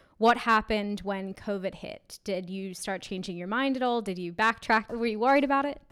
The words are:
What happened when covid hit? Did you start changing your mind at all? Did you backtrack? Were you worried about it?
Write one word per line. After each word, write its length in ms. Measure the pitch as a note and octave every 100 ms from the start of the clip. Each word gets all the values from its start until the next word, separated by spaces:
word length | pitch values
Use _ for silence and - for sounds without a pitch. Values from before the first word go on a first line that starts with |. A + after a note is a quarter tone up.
| _ -
What 220 | A3+ A#3+
happened 640 | A#3 G#3+ - G#3+ G3+ G#3
when 340 | F#3+ G3 F#3+ F#3+
covid 400 | - G3 F#3 F3
hit? 440 | - - - -
Did 260 | - F#3+ F3
you 240 | F#3+ F#3+
start 300 | F3+ - F#3+
changing 340 | - F#3 F#3 F3
your 100 | F3+
mind 300 | A#3 C4+ B3+
at 60 |
all? 180 | B3 A#3+
Did 160 | G3+ F3+
you 160 | F3
backtrack? 560 | E3+ A3 - - A3+ -
Were 160 | A#3 A#3
you 140 | G#3+
worried 240 | B3 C#4
about 200 | C4+ C#4
it? 160 | C#4+ - -